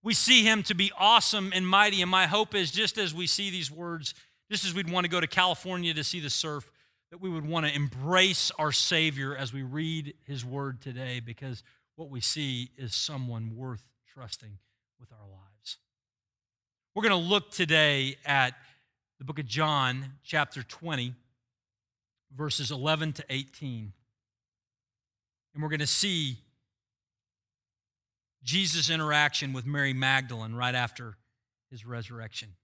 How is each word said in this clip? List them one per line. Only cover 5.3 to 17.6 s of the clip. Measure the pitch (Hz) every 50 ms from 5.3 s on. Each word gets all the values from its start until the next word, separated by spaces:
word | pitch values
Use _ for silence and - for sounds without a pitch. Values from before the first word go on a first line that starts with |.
| - 190 180 185 170 - - 185 185 180 175 170 160
to | 151 147
see | - - 180
the | 151 143
surf, | - - - 160 151 143 120 - _ _ _ _ _ _ _ _
that | 170 175
we | 190 185
would | 170 160 147
want | 151 165 165 156
to | 147 143
embrace | 143 147 135 117 127 135 156 180 185 185 196 175 - - - -
our | - 156 151
Savior | 139 - - - 180 160 160 160 143 135 139 135 143
as | 131 135 123
we | 117 139 135
read | 123 131 151 165 160 160 160 147 143 - _ _
his | - 143 131 120
word | 123 127 139 139 139 131 120
today, | - 139 120 123 131 127 123 123
because | 117 117 113 - 139 135 123 - _ _ _ _ _ _ _
what | - 160 143
we | 139 123
see | 117 - - 151 147 139 127 120 123 123 _ -
is | 131 117 -
someone | - - - 151 135 127 123 117 113 113 113 110
worth | 117 131 131 120 107 _ _ _ _ _ _ _
trusting | 139 123 117 - - 113 107 101 95 _ _ _ _ _ _ _ _
with | 127 _
our | 117 107 104 98
lives. | 95 98 95 98 101 110 _ - - _ _ _ _ _ _ _ _ _ _ _ _ _ _ _ _ _ _ _ _ _ _ _ _
We're | 202
gonna | 214 226 196
look | 180 170 175 202 208 - -
today | - -